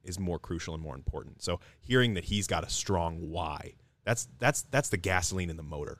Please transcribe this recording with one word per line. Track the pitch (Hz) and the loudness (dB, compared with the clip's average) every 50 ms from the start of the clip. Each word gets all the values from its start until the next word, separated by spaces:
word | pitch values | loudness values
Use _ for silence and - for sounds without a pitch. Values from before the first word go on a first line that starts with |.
| - | -10
is | - 90 90 | -8 -6 -4
more | 95 90 85 78 | -2 -2 -2 -4
crucial | - - 87 82 - - 82 | -4 -4 -6 -4 -4 -4 -6
and | 80 80 | -6 -6
more | 78 65 | -8 -10
important. | 69 67 - - 73 - - - - | -6 -4 -4 -4 -4 -6 -10 -12 -6
So | - 90 87 - - - - - | -4 -2 -2 -2 -4 -10 -20 -16
hearing | - - 123 127 123 120 104 | -2 4 6 6 6 6 4
that | 87 82 | 0 0
he's | - 98 104 95 - | 0 0 0 2 2
got | 87 82 78 | 2 0 0
a | - | 0
strong | - - - - 98 87 85 82 82 82 82 78 | -2 -2 0 2 2 2 2 0 -2 -4 -6 -4
why, | 80 87 85 80 76 76 - - - - - _ _ _ _ | -4 -4 -2 -2 -4 -6 -8 -12 -14 -18 -20 _ _ _ _
that's, | 104 117 - - - - - | 0 0 0 0 -4 -4 2
that's, | 120 127 151 - - - | 2 4 4 2 0 0
that's | - 123 117 - | 2 2 2 2
the | - 92 | 0 0
gasoline | 85 98 92 92 - - 95 95 90 85 | 2 2 2 2 2 2 0 0 -2 -2
in | 80 82 | -4 -6
the | 80 | -8
motor, | 73 76 73 73 - - - | -8 -6 -6 -6 -6 -8 -10